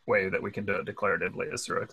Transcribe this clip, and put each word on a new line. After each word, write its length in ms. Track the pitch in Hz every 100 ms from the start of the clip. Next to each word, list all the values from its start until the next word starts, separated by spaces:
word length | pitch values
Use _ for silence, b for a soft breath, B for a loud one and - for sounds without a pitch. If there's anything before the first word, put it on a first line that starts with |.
| -
way 240 | 107 95
that 120 | -
we 100 | 101
can 140 | 104 101
do 80 |
it 120 | 92 104
declaratively 680 | - 101 85 90 - -
is 140 | - -
through 160 | 87
a 60 | 110